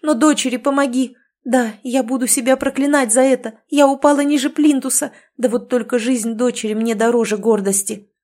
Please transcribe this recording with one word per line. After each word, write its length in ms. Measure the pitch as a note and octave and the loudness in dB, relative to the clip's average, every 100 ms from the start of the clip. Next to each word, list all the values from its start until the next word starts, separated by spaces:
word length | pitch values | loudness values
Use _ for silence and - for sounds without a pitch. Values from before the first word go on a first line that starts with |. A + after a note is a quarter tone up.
но 100 | D4+ | -4
дочери 460 | A#3 D4+ C#4+ B3+ A#3+ | 2 2 2 -2 -4
помоги. 580 | C#4+ C#4 C#4 B3 B3 - _ _ | -2 -2 -2 -2 -4 -8 _ _
Да, 340 | B3+ B3+ A3+ - | -2 0 0 -6
я 200 | B3+ C4 | -4 -4
буду 240 | A3+ B3+ B3 | -2 -2 -2
себя 320 | C#4 B3 C4 | -2 0 0
проклинать 560 | B3+ C4+ C#4+ C#4+ A#3+ | 0 -2 0 0 2
за 80 | B3 | 2
это. 380 | C4+ C4 A3+ - _ | 2 2 -2 -14 _
Я 200 | D4 C#4 | 2 2
упала 320 | C#4 D4 C#4+ | 4 2 2
ниже 300 | C#4+ D4 C#4 | 2 0 -2
плинтуса. 640 | D#4 D4+ C4+ B3+ - C#4+ - _ - | 2 2 2 0 -4 -4 -10 _ -4
Да 100 | A3+ | -2
вот 220 | A#3+ - | -2 -2
только 280 | B3 A3 B3 | -4 -2 -2
жизнь 360 | A#3 B3 A3+ | 0 -2 -2
дочери 400 | A3 B3 A#3+ G#3+ | -2 -2 -2 -4
мне 200 | G#3+ A3+ | -2 -2
дороже 440 | G#3+ A3+ A#3+ G#3+ G#3 | 0 2 2 0 -2
гордости". 720 | A3 G#3+ G3 G3 - G#3+ - _ | 0 0 0 -2 -4 -10 -14 _